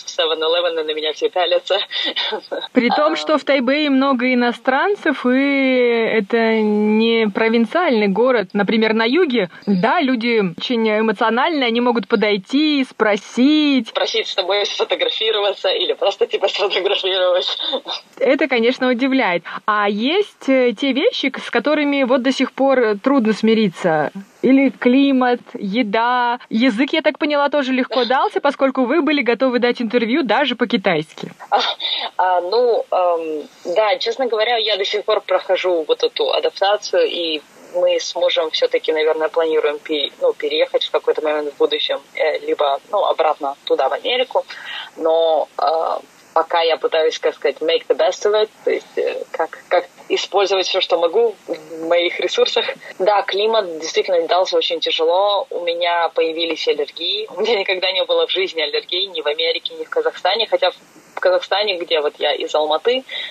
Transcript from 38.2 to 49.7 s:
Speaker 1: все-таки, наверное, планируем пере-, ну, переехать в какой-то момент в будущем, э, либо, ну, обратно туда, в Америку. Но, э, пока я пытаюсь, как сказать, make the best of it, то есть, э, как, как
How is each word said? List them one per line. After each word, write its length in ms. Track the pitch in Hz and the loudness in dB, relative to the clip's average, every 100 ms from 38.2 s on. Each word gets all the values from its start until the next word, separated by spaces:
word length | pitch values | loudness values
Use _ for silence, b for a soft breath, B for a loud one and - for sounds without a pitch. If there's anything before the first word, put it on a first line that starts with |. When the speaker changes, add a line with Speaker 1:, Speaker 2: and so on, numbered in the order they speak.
| 175 170 160 | 0 2 -2
Speaker 1:
все-таки, 420 | - 170 160 - | 0 0 0 0
наверное, 360 | 156 156 156 156 | 0 2 2 0
планируем 500 | 165 165 156 156 147 | 0 2 2 0 -2
пере-, 320 | - 151 139 - | -4 -4 -4 -2
ну, 120 | 175 | 0
переехать 520 | - 147 151 - - | 0 -2 0 0 0
в 60 | 196 | 0
какой-то 300 | 202 - 151 | -2 0 -2
момент 300 | 151 151 147 | 0 -2 -4
в 60 | - | 0
будущем, 400 | 156 151 - 135 - | 0 0 -4 -6 -6
э, 240 | - 156 147 147 | -4 -2 -2 -2
либо, 320 | 156 147 139 - | 0 0 -2 -2
ну, 120 | 202 | -2
обратно 520 | 147 147 156 147 143 139 | 0 2 0 0 -4 -6
туда, 240 | - 160 135 | -2 0 0
в 40 | |
Америку. 500 | 135 - 247 254 - - B B B B - | -2 -2 -2 -2 -2 -4 B B B B -4
Но, 520 | 160 165 165 156 - - | 0 2 2 0 -2 -2
э, 400 | - 160 170 - - - - | -2 0 -2 -4 -10 -20 -4
пока 260 | - 160 170 | -2 0 0
я 160 | 165 151 | 0 0
пытаюсь, 420 | 156 160 160 - | 0 0 0 0
как 160 | 160 | -4
сказать, 220 | - 151 135 | -2 -4 -2
make 240 | 156 165 - | -2 0 0
the 80 | 143 | 0
best 300 | 160 180 208 | 0 0 0
of 80 | 214 | 2
it, 60 | 214 - | 0 -4
то 60 | - | -2
есть, 280 | - - - | -2 -4 -4
э, 260 | - - - | -4 -4 -8
как, 260 | - 165 - | -6 -6 -8
как 180 | - | -2